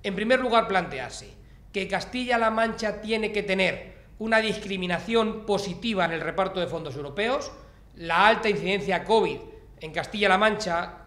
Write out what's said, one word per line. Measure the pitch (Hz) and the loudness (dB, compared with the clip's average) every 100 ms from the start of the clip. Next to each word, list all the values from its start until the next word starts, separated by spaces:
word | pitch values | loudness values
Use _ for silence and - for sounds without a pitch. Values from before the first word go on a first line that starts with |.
en | 208 | -4
primer | 190 220 254 | -2 2 2
lugar, | 254 226 - | 4 2 4
plantease | 185 165 135 123 - - - - - - | 0 0 -8 -10 -12 -16 -20 -20 -20 -10
que | 202 185 | -8 -4
Castilla-La | 185 - 254 247 240 226 | -4 -4 -6 0 2 2
Mancha | 220 226 220 214 214 | 2 0 0 -4 -4
tiene | 220 220 214 | -4 -2 0
que | 208 | -2
tener | 190 190 180 - - - - - | 0 2 2 0 -12 -18 -20 -10
una | 220 220 | 0 2
discriminación | 220 185 190 190 180 170 196 226 214 214 | 2 -4 -6 -4 -2 -4 0 2 2 -4
positiva | - 196 202 175 233 196 | -2 -2 -2 -4 -2 0
en | 170 | 0
el | 160 | 0
reparto | 151 180 180 185 | -4 -2 -2 -2
de | 170 | -4
fondos | 160 151 135 | -4 -8 -8
europeos. | 143 135 226 285 - - - - - | -8 -4 -2 -2 -4 -14 -20 -20 -20
La | - 165 165 208 | -12 0 6 6
alta | 226 220 | 6 2
incidencia | 175 175 196 185 175 | 0 0 0 0 -2
covid | - 220 180 135 - - - - | 4 4 4 -4 -12 -20 -20 -16
en | 160 | -8
Castilla-La | 165 - 208 202 190 | -6 -6 0 4 6
Mancha | 214 208 180 170 180 - | 4 2 -2 -2 -4 -12